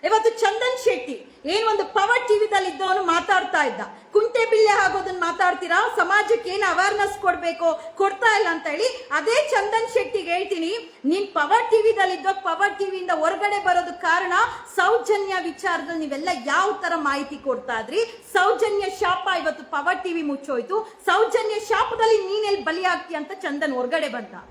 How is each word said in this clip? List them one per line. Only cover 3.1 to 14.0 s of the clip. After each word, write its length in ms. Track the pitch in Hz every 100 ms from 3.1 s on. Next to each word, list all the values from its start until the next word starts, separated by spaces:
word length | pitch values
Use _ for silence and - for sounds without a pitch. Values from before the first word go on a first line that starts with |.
| 330 349 381 381 330
ಇದ್ದ, 180 | 277 196 202 - -
"ಕುಂಟೆ 380 | 415 453 466 453
ಬಿಲ್ಲೆ 200 | 440 427
ಆಗೋದನ್ನ 500 | 403 381 392 381 370
ಮಾತಾಡ್ತೀರಾ, 760 | 339 330 370 359 349 349 480 466
ಸಮಾಜಕ್ಕೆ 540 | 349 403 415 453 359
ಏನ್ 200 | 392 392
ಅವೇರ್‌ನೆಸ್ 500 | 339 381 415 403 403
ಕೊಡ್ಬೇಕು, 800 | 370 349 349 339 339 320 - -
ಕೊಡ್ತಾ 400 | 392 392 453 403
ಇಲ್ಲ" 100 | 359
ಅಂತ 180 | 320 330
ಹೇಳಿ. 420 | 302 480 453 -
ಅದೇ 380 | 294 311 494 587
ಚಂದನ್ 440 | 466 403 440 466
ಶೆಟ್ಟಿಗೆ 400 | 494 - 415 339
ಹೇಳ್ತೀನಿ, 680 | 349 403 349 330 453 330 - 269
"ನೀನ್ 220 | 370 403
ಪವರ್ 440 | 330 294 440 453
ಟಿ 100 | 440
ವಿದಲ್ಲಿ 340 | 427 415 370 359
ಇದ್ದೋ 180 | 381
ಪವರ್ 460 | 392 381 330 403 403
ಟಿ 60 | 392
ವಿಯಿಂದ 260 | 381 359
ಹೊರಗಡೆ 520 | 320 311 381 403 403
ಬರೋದಕ್ಕೆ 380 | 381 359 349 -